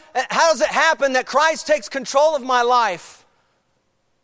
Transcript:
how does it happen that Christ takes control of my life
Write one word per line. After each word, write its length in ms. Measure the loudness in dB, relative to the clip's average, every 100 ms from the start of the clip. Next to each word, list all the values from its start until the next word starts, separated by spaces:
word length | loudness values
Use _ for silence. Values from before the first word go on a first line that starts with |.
| -8 -6 -4
how 240 | 2 2
does 80 | 2
it 80 | 0
happen 440 | 2 2 2 0
that 120 | -2 -2
Christ 420 | 0 2 0 -2
takes 220 | -4 -4
control 440 | -10 -2 2 2
of 80 | 0
my 200 | -2 0
life 600 | 2 2 0 -4 -12 -18 _ _ _ _ _ _ _ _ _ _